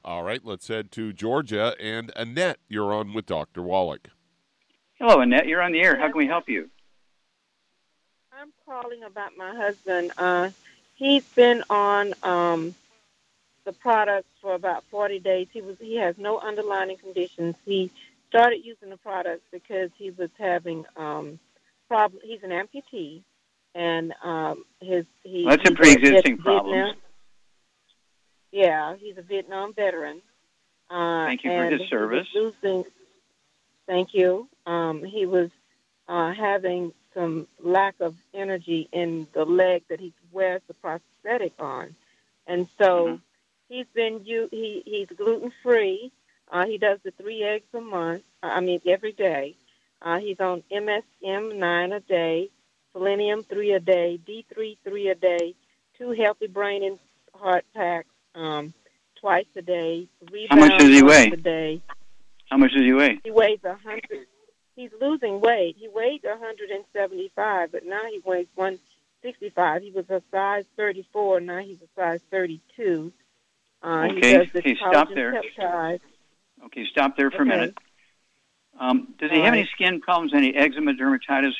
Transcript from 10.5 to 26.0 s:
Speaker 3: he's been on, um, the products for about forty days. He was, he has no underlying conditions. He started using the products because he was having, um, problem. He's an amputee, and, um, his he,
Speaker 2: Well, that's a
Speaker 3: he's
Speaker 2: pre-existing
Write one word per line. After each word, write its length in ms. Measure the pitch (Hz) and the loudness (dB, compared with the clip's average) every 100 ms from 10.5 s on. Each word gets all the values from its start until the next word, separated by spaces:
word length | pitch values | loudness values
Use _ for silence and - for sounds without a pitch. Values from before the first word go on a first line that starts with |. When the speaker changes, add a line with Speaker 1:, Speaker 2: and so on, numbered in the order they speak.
| 190 - _ _ _ | -8 -20 _ _ _
Speaker 3:
he's 280 | 269 277 | 2 2
been 400 | - - 240 240 - | 2 4 6 4 0
on, 460 | 208 202 202 202 - | 0 2 0 -2 -4
um, 540 | 190 175 175 165 165 180 _ _ _ _ _ _ _ _ | -2 0 0 0 -4 -12 _ _ _ _ _ _ _ _
the 80 | 196 | -14
products 560 | 190 247 220 208 196 190 _ | -6 0 2 2 -2 -4 _
for 140 | 202 180 | -8 -4
about 280 | 185 170 _ | -4 -6 _
forty 280 | 208 208 196 | -6 -4 -4
days. 280 | 185 185 185 | -2 -2 -2
He 80 | 226 | -12
was, 160 | 190 185 | -14 -16
he 160 | 220 226 | -8 -4
has 220 | 185 180 | -4 -4
no 200 | 202 220 | -6 -6
underlying 600 | 214 214 214 196 190 185 | -6 -8 -6 -4 -6 -10
conditions. 580 | 196 185 180 - 170 170 | -10 -6 -6 -6 -8 -8
He 280 | - 196 185 _ - _ _ | -6 -4 -4 _ -20 _ _
started 360 | 233 240 220 233 | 4 4 2 -10
using 240 | 226 196 | -20 -20
the 80 | 190 | -18
products 460 | 214 190 175 170 _ | -10 -8 -6 -10 _
because 360 | 180 _ 196 180 _ | -20 _ -8 -8 _
he 140 | 202 | -16
was 180 | 180 170 _ | -10 -10 _
having, 480 | 202 175 170 160 160 - | -4 -4 -6 -12 -12 -12
um, 420 | 156 151 151 156 _ _ _ _ _ | -10 -10 -12 -18 _ _ _ _ _
problem. 320 | 226 208 190 | 0 0 -4
He's 220 | 220 220 | -18 -16
an 60 | 190 | -8
amputee, 720 | 175 202 277 _ 220 151 160 _ _ _ _ _ | -8 -8 -14 _ -14 -14 -16 _ _ _ _ _
and, 400 | 175 170 165 165 - | -6 -4 -4 -6 -12
um, 440 | 170 160 156 147 - _ | -10 -6 -6 -8 -16 _
his 240 | 185 180 170 _ | -4 -4 -4 _
he, 220 | 185 185 170 | -12 -4 4
Speaker 2:
Well, 100 | 156 | 4
that's 140 | 185 | 4
a 20 | |
Speaker 3:
he's 60 | 170 | 8
Speaker 2:
pre-existing 580 | 160 135 | 10 10